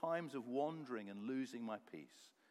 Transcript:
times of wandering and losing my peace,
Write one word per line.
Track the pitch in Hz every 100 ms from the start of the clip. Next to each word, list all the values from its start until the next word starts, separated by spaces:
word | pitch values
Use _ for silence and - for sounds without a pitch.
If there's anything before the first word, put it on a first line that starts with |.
times | 165 170 160
of | 135 117
wandering | 131 147 160 131 113 98
and | 101 113
losing | 131 127 120
my | 113 104 -
peace, | 80 69 - - _ -